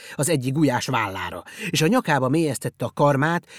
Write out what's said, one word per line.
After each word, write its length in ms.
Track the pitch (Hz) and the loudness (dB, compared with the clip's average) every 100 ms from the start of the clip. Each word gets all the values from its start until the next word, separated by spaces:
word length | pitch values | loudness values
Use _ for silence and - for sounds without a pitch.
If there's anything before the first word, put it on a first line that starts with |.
| - | -14
az 140 | - 135 | -4 0
egyik 240 | 151 123 | 0 0
gulyás 340 | 139 143 123 - | 2 2 2 0
vállára, 560 | 123 104 95 90 90 - - 185 | -2 -2 -4 -8 -10 -14 -10 -4
és 120 | 151 | 0
a 40 | 160 | 2
nyakába 420 | 247 - 143 127 | 2 2 0 2
mélyeztette 560 | 160 156 120 123 - | 2 0 -2 -8 -6
a 60 | 120 | -6
karmát, 560 | - 147 135 156 170 - | 2 4 4 2 0 -4